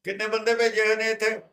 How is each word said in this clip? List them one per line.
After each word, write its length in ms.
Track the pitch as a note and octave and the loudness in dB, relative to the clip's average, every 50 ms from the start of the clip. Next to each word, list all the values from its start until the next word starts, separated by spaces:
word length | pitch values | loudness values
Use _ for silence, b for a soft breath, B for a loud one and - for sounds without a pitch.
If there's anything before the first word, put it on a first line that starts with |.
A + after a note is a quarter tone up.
| - | -10
ਕਿੰਨੇ 220 | F3+ G3+ G3+ G#3+ G#3+ | -8 -6 -6 -4 -2
ਬੰਦੇ 260 | A3 A3 A3 A3+ A#3 | -2 0 2 2 2
ਭੇਜੇ 320 | A3+ A#3 A3+ G#3+ A3 A3 | 4 2 2 2 2 2
ਹੋਏ 100 | G#3+ A3 | 2 2
ਨੇ 140 | G#3+ A3 A3+ | 0 0 -2
ਇੱਥੇ? 200 | A3 G#3+ A3 A3 A3 - - - | -2 0 0 -2 -2 -2 -10 -16